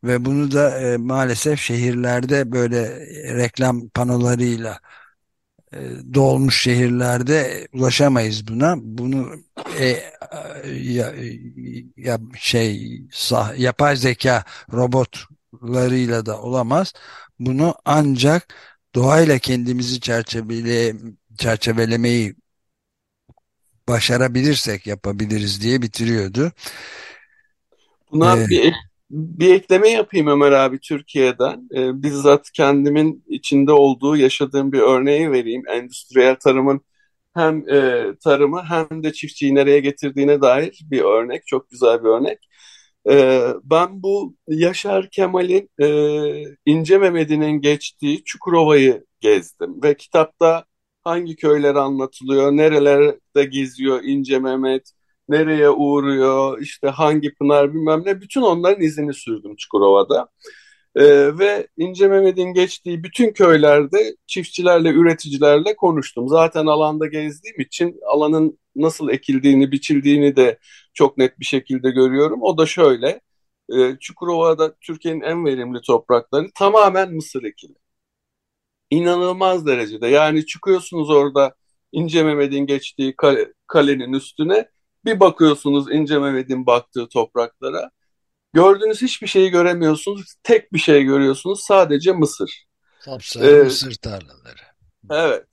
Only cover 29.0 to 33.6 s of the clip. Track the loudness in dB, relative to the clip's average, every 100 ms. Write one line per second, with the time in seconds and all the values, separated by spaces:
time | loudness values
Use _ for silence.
29 | _ -12 -12 0 4 4 4 2 4 2
30 | -2 -2 0 4 4 4 2 -2 -8 -10
31 | -8 0 0 0 -4 -4 -10 -6 -4 -4
32 | -6 0 4 4 0 0 2 2 2 2
33 | 0 -2 _ -12 -2 0